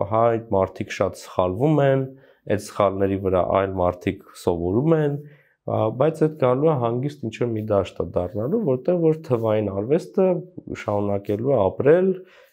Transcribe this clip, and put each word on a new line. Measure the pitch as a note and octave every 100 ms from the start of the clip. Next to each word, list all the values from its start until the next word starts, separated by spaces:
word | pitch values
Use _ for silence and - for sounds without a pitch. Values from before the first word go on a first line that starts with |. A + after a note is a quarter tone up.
հա, | F#2+ A2
այդ | A#2 A2+ A2+
մարդիկ | G2 F#2+ - G#2
շատ | - F#2 -
սխալվում | - - F#2 F#2 D3 D3
են, | C#3 C3+ C3 - - _
այդ | - G#2
սխալների | - - G2 F#2+ G2 G2
վրա | F#2+ F#2 -
այլ | F#2+ G2 F#2+
մարդիկ | F2+ - G2 - -
սովորում | - F#2+ E2+ F2 G#2+ D#3
են, | D#3+ D3 C#3+ - - _ _ -
ա, | G#2+ A2
բայց | A#2+ D#3 E3
այդ | D#3
գալու | D#3 B2+ B2+ D#3+
է |
հանգիստ | C3+ A#2 B2 C#3+ -
ինչ-որ | A2 - A#2+
մի | A2
դաշտ | G#2+ G2 F2+ -
է | F2
դառնալու, | F2+ F2+ G2+ B2 A#3
որտեղ | D#3+ B2+ F3 F3+
որ | D#3+ D#3+
թվային | D#3 A#2 A2 G#2+ G2+
արվեստը | G2 A2+ E3+ - G3+ F#3 E3+ - - -
շարունակելու | - - G#2 G2+ G2+ G#2 G#2 C3
է | B2
ապրել, | F#2+ - C3 F3 F#3+ F#3 - - _